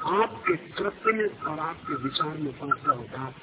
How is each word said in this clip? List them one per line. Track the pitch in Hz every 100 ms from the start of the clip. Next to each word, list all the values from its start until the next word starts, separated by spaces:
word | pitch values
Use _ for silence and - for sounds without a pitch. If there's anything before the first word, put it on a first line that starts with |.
| 151 190
आपके | 226 214 - 165
कृत्य | - - 202 - -
में | 220 208
और | - - 151
आपके | 156 170 -
विचार | 139 135 - 151 156
में | 147
फासला | - - - 1077
होता | 120 113 -
है। | 131
आप | 135